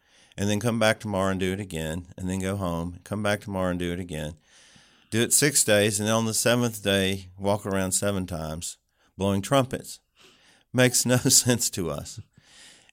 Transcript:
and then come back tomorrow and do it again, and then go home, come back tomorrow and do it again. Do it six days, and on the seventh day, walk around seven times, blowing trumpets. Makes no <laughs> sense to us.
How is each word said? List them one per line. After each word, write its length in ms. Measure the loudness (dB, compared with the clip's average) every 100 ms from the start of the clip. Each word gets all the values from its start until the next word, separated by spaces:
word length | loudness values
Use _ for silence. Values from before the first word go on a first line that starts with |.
| _ _ _ -4
and 140 | 0
then 100 | 0
come 200 | 0 2
back 200 | 2 2
tomorrow 320 | -2 0 0
and 80 | 0
do 140 | -2
it 80 | -2
again, 460 | -4 -6 -4 -6 -8 -8
and 120 | -4
then 100 | -2
go 180 | -2 -2
home, 420 | -4 -4 -6 -10 -8
come 180 | -4
back 160 | -2 -2
tomorrow 300 | -4 -4 -2
and 100 | -2
do 140 | -4
it 60 | -4
again. 320 | -6 -6 -8 -10 _ -20 -20 -20 _ _ -4
Do 120 | -2
it 100 | 2
six 320 | 2 4 2
days, 380 | 4 6 4 2
and 80 | 2
on 160 | 2 0
the 80 |
seventh 500 | 0 2 2 2 -2
day, 460 | 0 2 2 -2 -8 -4
walk 260 | 0 0 0
around 280 | -2 0
seven 320 | 0 0 -2 -4
times, 500 | -6 -6 -6 -10 -14 _ _ _ -2
blowing 240 | 0 0
trumpets. 600 | 2 2 2 -4 -10 -18 _ _ -20 _ _ _ _
Makes 320 | 2 4 4 2
no 120 | 2
<laughs> 0 |
sense 520 | 4 4 4 2 0
to 200 | -4 -4
us. 300 | -6 -10 -16 -18 _ _ -20 -20 -20 _